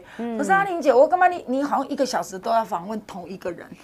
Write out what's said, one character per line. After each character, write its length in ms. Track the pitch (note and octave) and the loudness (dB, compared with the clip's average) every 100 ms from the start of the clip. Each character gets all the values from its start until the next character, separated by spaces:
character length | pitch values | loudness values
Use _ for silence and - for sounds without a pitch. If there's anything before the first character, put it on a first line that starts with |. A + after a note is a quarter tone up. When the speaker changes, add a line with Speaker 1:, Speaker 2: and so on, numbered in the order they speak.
| F#3 - | -8 -10
Speaker 1:
嗯。 200 | A#3 A3+ | -6 -4
Speaker 2:
可 60 | |
是 100 | D4 | 2
阿 100 | F#4+ | 2
玲 160 | G4 E4+ | 2 0
姐， 140 | D4 | 4
我 140 | A#3+ D4+ | 6 6
感 120 | F4+ | 6
觉 80 | F4+ | 4
你， 160 | F4+ - | 2 -4
你 160 | C4 | -2
好 140 | C#4+ A3 | 0 -2
像 120 | C4+ | -2
一 60 | C4+ | -2
个 100 | C4 | -2
小 160 | G3 | -2
时 160 | F3+ F#3+ | -6 -6
都 120 | A3+ | 0
要 120 | A3+ | 0
访 240 | G#3 F#3 F3+ | 0 -4 -6
问 140 | A3 | -10
同 260 | - F#3+ E3 | -10 -14 -12
一 80 | F#3 | -10
个 140 | F3+ | -8
人。 160 | E3+ - - | -8 -12 -10